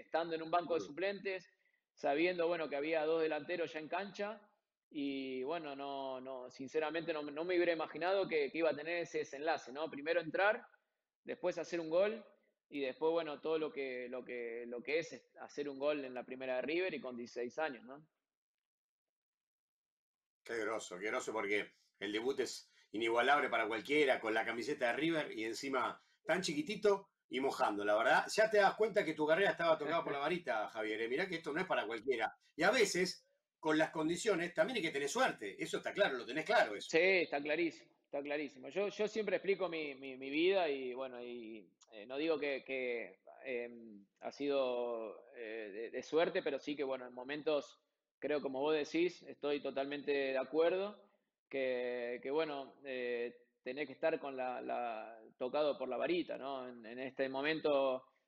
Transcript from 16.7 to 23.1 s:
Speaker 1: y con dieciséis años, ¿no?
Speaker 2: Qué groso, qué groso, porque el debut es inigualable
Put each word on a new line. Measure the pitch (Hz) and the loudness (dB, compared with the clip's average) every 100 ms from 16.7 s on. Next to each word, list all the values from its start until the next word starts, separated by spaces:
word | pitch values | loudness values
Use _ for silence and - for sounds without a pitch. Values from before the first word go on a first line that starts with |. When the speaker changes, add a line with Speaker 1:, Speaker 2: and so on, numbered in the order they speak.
| 165 185 | 0 0
Speaker 1:
y | 151 | -2
con | 127 123 | -6 -8
dieciséis | 120 120 120 135 | -8 -6 -6 -2
años, | 156 120 | -4 -4
¿no? | 113 143 160 _ _ _ _ _ _ _ _ _ _ _ _ _ _ _ _ _ _ _ _ _ _ _ | -14 -16 -18 _ _ _ _ _ _ _ _ _ _ _ _ _ _ _ _ _ _ _ _ _ _ _
Speaker 2:
Qué | - 117 | -10 -4
groso, | 104 107 - 90 | -2 -4 -6 -6
qué | 104 | -2
groso, | 123 - | -2 -2
porque | 107 101 104 95 _ _ - | -4 0 0 0 _ _ -10
el | 101 | -4
debut | 107 123 135 | -2 -2 0
es | 113 - - _ _ | -2 -4 -14 _ _
inigualable | 104 113 | -2 2